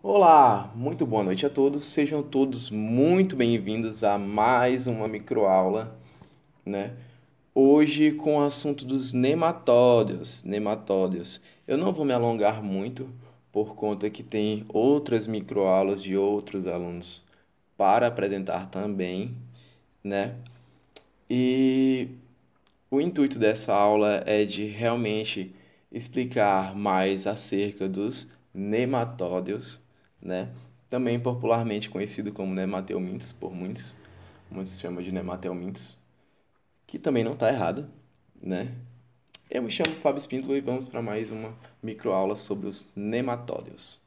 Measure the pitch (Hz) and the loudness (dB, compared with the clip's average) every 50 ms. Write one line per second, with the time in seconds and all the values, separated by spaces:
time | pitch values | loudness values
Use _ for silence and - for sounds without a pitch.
0 | - 196 196 202 190 170 160 147 135 123 107 101 101 101 110 117 123 147 175 - | 0 4 6 8 10 10 12 10 10 8 6 4 -2 -8 -8 -6 -4 -4 -2 -2
1 | 165 123 107 110 101 95 95 95 143 143 143 143 135 139 143 147 143 - - 160 | -2 0 2 2 2 2 0 0 0 0 2 4 2 2 2 0 -6 -4 0 0
2 | 147 147 156 147 143 - - 135 135 135 123 117 - - 107 107 107 110 117 123 | 0 0 0 -2 -4 -2 0 0 0 0 0 -8 -8 -6 -6 -4 -2 0 2 4
3 | 139 160 180 185 190 190 165 131 120 117 117 113 95 98 107 113 113 113 107 107 | 4 6 6 4 4 2 2 2 2 2 2 0 0 -4 -4 -4 -4 -4 -4 2
4 | 110 101 101 101 101 98 104 107 107 120 127 120 123 127 127 127 123 123 117 110 | 2 2 2 2 0 -2 0 2 4 4 4 4 4 2 2 0 -2 -4 -4 -2
5 | 110 113 107 104 - - 123 113 104 95 92 92 92 92 101 110 113 120 - - | -4 -4 -6 -8 -6 -4 0 2 4 4 4 4 4 4 0 -2 -4 -6 -12 -18
6 | - - - - - - _ _ _ _ _ _ _ 95 101 98 101 123 120 - | -20 -20 -20 -20 -20 -20 _ _ _ _ _ _ _ -8 -6 -6 -6 -8 -10 -14
7 | - - - _ _ _ _ _ _ _ _ - 135 139 143 151 151 147 147 151 | -18 -20 -20 _ _ _ _ _ _ _ _ 4 6 8 8 8 6 4 4 2
8 | 151 151 147 151 - 156 151 147 143 147 143 - - 151 143 139 135 123 135 135 | 2 2 2 0 0 0 2 2 2 0 -2 -4 -4 -4 -6 -6 -6 -4 -4 -4
9 | 127 127 120 123 123 131 151 165 170 165 170 170 - - 120 120 123 123 120 117 | -4 -2 0 0 2 2 2 2 2 0 0 0 2 6 6 8 8 8 8 6
10 | 110 101 95 87 80 - - - - 92 101 104 107 101 104 - - - 98 95 | 4 2 -2 -8 -10 -12 -14 -12 -8 -6 -4 -2 -2 -2 -4 -4 -2 0 0 2
11 | 95 92 95 87 87 - - - _ - _ _ _ - 127 143 175 196 180 156 | 2 0 -2 -4 -6 -10 -14 -16 _ -20 _ _ _ -2 -2 0 0 0 0 0
12 | 151 139 123 120 117 117 117 110 104 101 110 110 107 101 95 95 98 123 123 127 | 0 0 2 2 2 2 2 2 2 2 2 0 -6 -4 -4 -4 -4 -6 -8 -10
13 | 131 131 - - - - _ _ _ _ _ 104 107 107 - - 107 107 104 95 | -12 -12 -14 -18 -20 -20 _ _ _ _ _ -4 -4 -4 -4 -4 -4 -4 -2 -2
14 | 104 107 104 - 113 - - 107 104 107 107 107 107 - - 107 113 135 143 147 | -4 -6 -6 -8 -14 -4 -2 0 0 0 -2 -4 -6 -2 0 2 4 4 4 4
15 | 143 - 120 113 107 110 110 107 95 - - 104 98 95 95 95 98 98 101 98 | 2 0 -2 -2 0 -2 -6 -6 -6 -4 -2 0 2 4 4 4 4 2 0 -4
16 | 95 95 95 98 98 101 104 104 104 - - 98 92 95 85 90 87 87 87 87 | -4 -2 0 2 2 2 0 -2 -4 -6 -8 -6 -4 -4 -4 -4 -6 -6 -8 -10
17 | 87 - - - _ _ _ _ _ _ _ _ _ _ _ - 101 95 101 117 | -12 -16 -18 -20 _ _ _ _ _ _ _ _ _ _ _ 2 4 4 4 4
18 | 120 117 117 113 98 101 98 98 95 95 87 87 95 95 - 95 101 104 101 95 | 4 2 0 0 -2 -2 -2 -4 -4 -4 -6 -6 -6 -8 -8 -6 -6 -4 -4 -4
19 | 92 90 92 95 104 123 120 - - - - - - _ _ _ _ _ _ _ | -4 -4 -4 -6 -6 -8 -10 -12 -16 -18 -20 -20 -20 _ _ _ _ _ _ _
20 | _ 101 101 98 101 120 120 - - - - - _ _ _ _ _ _ _ - | _ -4 -2 -2 -2 -4 -6 -12 -16 -20 -20 -20 _ _ _ _ _ _ _ -20
21 | _ _ _ _ _ _ 120 123 127 127 127 131 131 131 131 131 131 131 131 131 | _ _ _ _ _ _ -2 0 2 2 2 4 4 4 4 4 2 2 2 0
22 | 123 127 123 - - _ _ _ _ _ _ _ _ _ _ _ _ _ 131 139 | -2 -8 -10 -18 -20 _ _ _ _ _ _ _ _ _ _ _ _ _ 0 0
23 | 160 175 - 156 139 - - 117 110 107 110 110 - - 101 101 101 104 107 107 | 0 0 2 2 0 2 2 2 2 2 2 2 0 0 2 4 6 6 6 6
24 | 107 104 104 - - - 107 104 107 101 - 104 107 107 104 107 117 117 117 120 | 4 4 2 0 0 2 2 2 2 0 0 -6 -6 -6 -6 -2 0 0 0 0
25 | 117 107 107 107 110 - - 104 90 92 - - _ _ _ _ _ _ - 117 | 0 -2 -2 -2 -4 -4 -6 -6 -8 -10 -12 -20 _ _ _ _ _ _ -12 -12
26 | 117 - - 135 123 123 123 120 107 101 98 95 95 95 95 101 101 104 95 92 | -12 -4 -4 -4 -4 -2 2 2 4 4 4 2 0 -2 -6 -4 -2 0 2 2
27 | 95 98 98 95 95 101 107 104 - - 98 98 101 104 101 - 95 95 95 95 | 2 2 0 0 -2 -4 -4 -4 -6 -4 -2 -2 -2 -2 -4 -6 -6 -4 -4 -4
28 | 101 117 135 131 - - - _ _ _ _ 95 98 104 107 113 127 127 135 123 | -4 -4 -6 -8 -12 -14 -20 _ _ _ _ -8 -4 -2 0 0 0 0 0 -2
29 | 117 120 - - 92 87 90 90 90 92 101 117 - - - - _ _ _ _ | -2 -4 -4 -6 -6 -2 -2 -4 -4 -4 -6 -8 -8 -14 -18 -18 _ _ _ _
30 | _ _ _ _ - 92 92 92 107 123 - - - - _ _ _ _ - 123 | _ _ _ _ -10 -6 -6 -6 -6 -8 -12 -18 -20 -20 _ _ _ _ -4 -2
31 | 127 123 120 120 120 127 120 120 120 113 113 117 117 113 104 104 104 - - 98 | 0 0 -2 0 -2 -4 -4 -2 0 0 0 0 0 -2 -4 -4 -6 -8 -6 -6
32 | 101 104 - - 107 104 104 101 98 95 95 92 95 95 101 92 95 95 - 92 | -6 -6 -6 -8 -8 -8 -6 -6 -6 -4 -4 -4 -4 -4 -4 -6 -6 -6 -6 -6
33 | 92 92 92 120 - - - - 90 - 90 87 90 92 117 120 - - - - | -6 -6 -8 -10 -12 -14 -16 -12 -12 -12 -10 -8 -10 -10 -10 -12 -14 -18 -20 -20
34 | - - - - - - - - _ - - 95 95 92 - - - 90 90 90 | -20 -20 -20 -20 -20 -20 -20 -20 _ -16 -12 -12 -12 -12 -12 -12 -10 -10 -8 -8
35 | 90 95 92 90 87 90 87 92 95 90 90 87 87 95 95 - - - - _ | -8 -6 -6 -6 -6 -6 -8 -8 -8 -8 -8 -8 -8 -10 -12 -12 -16 -18 -20 _
36 | _ _ _ _ _ _ _ _ _ _ _ _ _ _ _ _ _ _ - - | _ _ _ _ _ _ _ _ _ _ _ _ _ _ _ _ _ _ -16 -6
37 | - 160 139 120 113 113 - 120 117 120 135 123 92 82 101 135 151 - - - | -4 -2 0 0 0 -2 -2 0 0 0 2 0 -2 -2 -4 -6 -10 -12 -16 -20
38 | _ _ _ _ _ _ _ - - 92 92 90 113 123 - - - - - - | _ _ _ _ _ _ _ -14 -8 -6 -6 -6 -6 -8 -10 -14 -16 -20 -20 -20
39 | _ _ _ _ _ _ - - _ _ - - 120 113 - - 170 160 160 - | _ _ _ _ _ _ -20 -20 _ _ -6 -6 -6 -6 -4 -4 -4 -4 -4 -2
40 | - 151 139 143 - - 127 131 131 135 139 139 - 120 123 131 131 - - 123 | -2 -2 -2 -2 -8 -8 -8 -8 -4 -2 -4 -2 -2 -4 -6 -6 -6 -8 -10 -8
41 | 117 110 104 110 113 107 110 110 110 110 117 - - - _ _ - 110 107 - | -8 -6 -6 -6 -6 -8 -10 -12 -12 -12 -14 -18 -20 -20 _ _ -12 -12 -12 -6
42 | - 113 95 95 95 98 104 104 - - 101 101 95 101 95 - - - _ 101 | -4 -2 0 0 0 0 -2 -6 -6 -8 -8 -6 -6 -10 -10 -12 -16 -16 _ -8
43 | 101 107 113 120 131 131 120 120 120 - - - - - - - - - - _ | -6 -4 -2 -2 -2 -2 -4 -6 -6 -8 -10 -10 -10 -14 -18 -18 -20 -20 -20 _
44 | _ | _